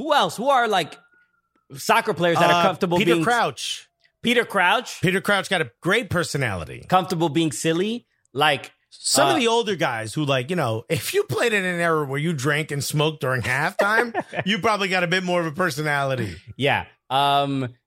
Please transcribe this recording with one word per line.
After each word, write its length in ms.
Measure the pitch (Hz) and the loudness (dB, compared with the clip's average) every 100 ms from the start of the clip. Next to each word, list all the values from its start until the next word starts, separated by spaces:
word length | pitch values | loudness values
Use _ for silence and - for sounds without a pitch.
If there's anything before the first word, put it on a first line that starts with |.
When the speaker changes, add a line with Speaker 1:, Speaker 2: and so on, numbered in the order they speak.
Speaker 1:
who 120 | 302 | 0
else? 240 | 285 185 - | 2 2 -2
Who 120 | 262 | 0
are, 180 | 262 233 | 2 2
like, 300 | 190 143 - _ _ _ _ _ _ _ 135 | 0 -2 -10 _ _ _ _ _ _ _ -12
soccer 380 | - 220 220 | 2 2 2
players 240 | 160 175 160 | 0 2 4
that 120 | 170 | 4
are 100 | 175 | 4
Speaker 2:
Uh, 20 | 180 | 2
Speaker 1:
comfortable 300 | 170 180 175 | 0 0 2
Speaker 2:
Peter 140 | 185 170 | 4 2
Speaker 1:
being 80 | |
Speaker 2:
Crouch. 680 | 165 240 175 117 - - - _ _ _ | 2 2 0 -4 -8 -8 -12 _ _ _
Speaker 1:
Peter 240 | 226 240 - | 0 0 0
Crouch? 560 | 202 180 226 - - | 2 2 2 -2 -4
Speaker 2:
Peter 180 | 180 185 | 0 0
Crouch 300 | - 196 175 | 0 0 0
got 120 | 185 | -2
a 100 | 131 _ | -4 _
great 280 | 165 220 190 | 0 0 0
personality. 760 | 175 151 143 123 92 73 64 - | -2 -2 -2 -2 -4 -8 -14 0
Speaker 1:
Comfortable 420 | 185 175 175 165 | 0 0 0 0
being 220 | 147 160 | 2 0
silly. 540 | - 165 165 208 233 _ _ _ | 0 -2 0 -2 -4 _ _ _
Like, 380 | 127 151 139 - _ _ - | 0 2 2 -4 _ _ -10
Speaker 2:
Some 260 | - - 277 | -2 2 4
Speaker 1:
Uh, 20 | |
Speaker 2:
of 60 | 302 | 4
the 80 | 226 | 2
older 280 | 233 214 170 | 2 0 -2
guys 380 | 151 113 107 | -2 -2 -6
who, 120 | 151 143 | -4 0
like, 240 | 135 127 | 0 0
you 60 | 180 | -2
know, 300 | 123 113 - | -2 -2 -2
if 240 | 107 - | -4 0
you 100 | 392 | -2
played 300 | 415 427 240 | -2 0 0
in 100 | 208 185 | 0 0
an 140 | 175 | 0
era 260 | 170 156 139 | 0 0 -2
where 140 | 139 | -2
you 140 | 160 | -2
drank 380 | 151 139 147 151 | 0 0 -2 -2
and 120 | 143 | -6
smoked 380 | - 151 151 151 | -4 0 0 0
during 200 | 131 127 | -2 -2
halftime, 720 | 123 131 165 - 202 220 240 294 - | 0 0 -2 0 0 2 0 -4 -6
Speaker 1:
<laughs> 120 | - 180 | -6 -2
Speaker 2:
you 140 | 214 | 0
probably 280 | 226 208 196 | 0 0 0
got 160 | 185 | 0
a 40 | 175 | 0
bit 160 | 185 | 0
more 160 | 180 175 | 0 -2
of 40 | 165 | -2
a 40 | |
personality. 840 | 151 180 139 151 143 139 127 110 85 - - | -2 -2 -2 -2 0 0 -2 -4 -8 -16 -2
Speaker 1:
Yeah. 280 | 139 107 85 _ - | 2 2 -2 _ -4
Um, 640 | 131 143 139 143 135 127 - | 0 2 2 2 -2 -4 -8